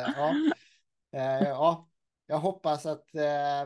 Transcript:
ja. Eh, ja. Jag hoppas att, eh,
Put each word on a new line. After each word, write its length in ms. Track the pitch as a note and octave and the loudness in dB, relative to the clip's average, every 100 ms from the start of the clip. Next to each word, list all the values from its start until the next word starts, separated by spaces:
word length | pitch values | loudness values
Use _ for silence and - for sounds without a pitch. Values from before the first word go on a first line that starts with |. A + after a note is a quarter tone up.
| B2 C#4 | -4 -2
ja. 180 | D3 C#4+ D#4 - - _ _ _ _ C#3 | 0 2 2 0 -8 _ _ _ _ -4
Eh, 320 | C3 C3+ C#3+ | -2 0 0
ja. 400 | C3 D#3+ E3 - _ _ _ _ | 2 2 2 -6 _ _ _ _
Jag 120 | D3+ | -2
hoppas 480 | F3 F#3 E3 D3 D#3 | -2 -2 -2 -2 -2
att, 280 | D3 - | -8 -8
eh, 460 | D#3+ D3 D3 C#3+ C#3+ | -2 0 0 0 -2